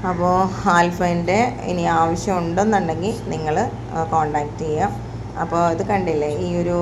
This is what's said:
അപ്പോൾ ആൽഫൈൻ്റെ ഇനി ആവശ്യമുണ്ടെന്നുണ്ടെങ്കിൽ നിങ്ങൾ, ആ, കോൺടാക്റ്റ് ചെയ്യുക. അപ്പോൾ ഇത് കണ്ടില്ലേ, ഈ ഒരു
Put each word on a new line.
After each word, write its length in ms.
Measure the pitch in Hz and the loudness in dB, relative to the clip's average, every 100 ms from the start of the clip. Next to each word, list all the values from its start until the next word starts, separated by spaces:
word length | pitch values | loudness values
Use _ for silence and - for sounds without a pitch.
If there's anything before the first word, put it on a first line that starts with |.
| 185 | -2
അപ്പോൾ 260 | 175 175 185 190 185 202 175 | 0 2 4 2 0 4 4
ആൽഫൈൻ്റെ 600 | 175 175 175 175 170 196 247 - - | 4 2 0 0 2 2 2 -2 -4
ഇനി 140 | 180 170 165 | -2 2 2
ആവശ്യമുണ്ടെന്നുണ്ടെങ്കിൽ 1120 | 165 175 - 185 170 175 214 202 170 160 190 226 - | 2 2 0 -2 0 2 2 2 0 -2 -4 -4 -6
നിങ്ങൾ, 240 | 160 156 160 247 - - | -4 -2 0 0 -4 -6
ആ, 100 | 160 160 | -4 -2
കോൺടാക്റ്റ് 500 | 160 151 147 151 - | 0 0 -2 -4 -6
ചെയ്യുക. 420 | 160 151 190 - - - - - | -4 0 -2 -2 -10 -10 -10 -6
അപ്പോൾ 180 | 170 170 170 | -2 2 2
ഇത് 100 | 165 196 | 2 0
കണ്ടില്ലേ, 380 | 196 180 151 147 175 | 0 0 0 0 -2
ഈ 40 | 180 175 | -2 -2
ഒരു 160 | 175 175 | 0 0